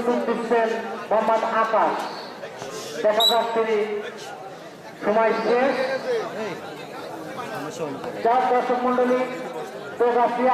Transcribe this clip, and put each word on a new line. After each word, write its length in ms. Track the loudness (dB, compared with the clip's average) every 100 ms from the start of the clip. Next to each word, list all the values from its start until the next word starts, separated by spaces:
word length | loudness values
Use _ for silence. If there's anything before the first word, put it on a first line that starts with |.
| 2
ডুব 140 | 0 0
দিচ্ছেন 420 | -2 2 2 2 0 -4 -8 0
মোহাম্মদ 320 | 2 4 2 2 2
আকাশ। 320 | 2 4 2 0 -4 -8 -12 -12 -14 -12 -12 -10 -10 -2
দেখা 220 | 2 4 4
যাক 140 | 4 2
তিনি 240 | 2 2 2 2 -2 -6 -10 -12 -12 -12 -14 -16 -16 -16 -4 0
সময় 280 | 4 4 2
শেষ। 300 | 2 4 4 2 0 -2 -2 -2 -2 -6 -6 -6 -10 -12 -12 -12 -10 -10 -10 -10 -8 -8 -8 -6 -6 -6 -8 0
যার 200 | 2 4 4
দর্শক 280 | 2 2 2 2
মণ্ডলী, 340 | 4 4 4 0 -4 -8 -8 -10 -10 -10 0
চৌগাছিয়া 540 | 2 4 4 4 4